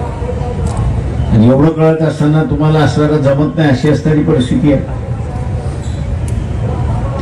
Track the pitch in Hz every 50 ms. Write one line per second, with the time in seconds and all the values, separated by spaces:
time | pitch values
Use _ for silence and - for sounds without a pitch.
0 | - - - - - 247 - - - - - - - - - - - - - -
1 | - - - - - - - 107 107 120 131 143 151 160 156 156 156 160 160 160
2 | 160 151 - - 151 151 151 156 156 - 151 143 151 156 156 156 147 131 - 147
3 | 151 151 151 151 135 139 139 143 151 147 - 165 156 143 123 123 - 147 127 -
4 | - 156 156 151 151 160 143 127 123 - 151 147 151 147 139 127 - - - -
5 | - - - - - - - - - - - - - - - - - - - -
6 | - - - - - - - - - - - - - - - - - - - -
7 | - - - -